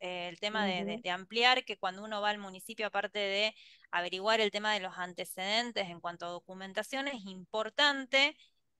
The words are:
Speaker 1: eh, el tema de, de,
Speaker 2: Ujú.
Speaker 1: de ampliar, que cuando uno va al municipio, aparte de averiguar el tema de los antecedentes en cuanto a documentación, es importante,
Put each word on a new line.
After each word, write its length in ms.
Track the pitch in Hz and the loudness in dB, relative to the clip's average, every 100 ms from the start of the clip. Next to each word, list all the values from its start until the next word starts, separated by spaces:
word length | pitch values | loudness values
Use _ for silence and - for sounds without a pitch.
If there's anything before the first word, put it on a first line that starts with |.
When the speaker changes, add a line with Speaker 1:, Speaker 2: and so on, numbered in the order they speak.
Speaker 1:
eh, 280 | 180 180 175 | -6 -4 -6
el 100 | 175 | -4
tema 240 | 208 220 | -2 2
de, 200 | 208 180 | 2 2
de, 140 | 202 - | -2 -4
Speaker 2:
Ujú. 40 | |
Speaker 1:
de 80 | 180 | -4
ampliar, 540 | 180 190 226 240 254 | -4 -2 4 6 6
que 120 | 254 208 | 2 -4
cuando 260 | 185 185 | -4 -4
uno 160 | 214 214 | -6 -2
va 100 | 208 | 0
al 80 | 208 | 0
municipio, 480 | 196 185 - 226 214 | -4 -12 -12 -4 -2
aparte 320 | 202 202 208 | 0 -2 0
de 360 | 202 196 214 - - - - | 0 2 0 -2 -18 -20 -4
averiguar 460 | 175 175 185 202 220 | -2 -2 -2 2 4
el 100 | 208 | 4
tema 240 | 208 214 | 2 0
de 60 | 214 | 0
los 180 | 185 180 | -2 -6
antecedentes 880 | 180 175 185 - 190 220 240 214 185 | -8 -6 -8 -6 0 0 0 -2 -4
en 120 | 170 | -4
cuanto 260 | 170 175 175 | -8 -6 -8
a 40 | |
documentación, 760 | 175 - 185 190 190 214 269 269 | -8 -10 -12 -8 -6 -4 -4 -4
es 160 | 262 196 | -6 -10
importante, 1080 | 185 180 214 214 - 294 277 269 269 285 311 - _ _ _ | -12 -6 -4 -2 4 4 4 2 4 4 0 -18 _ _ _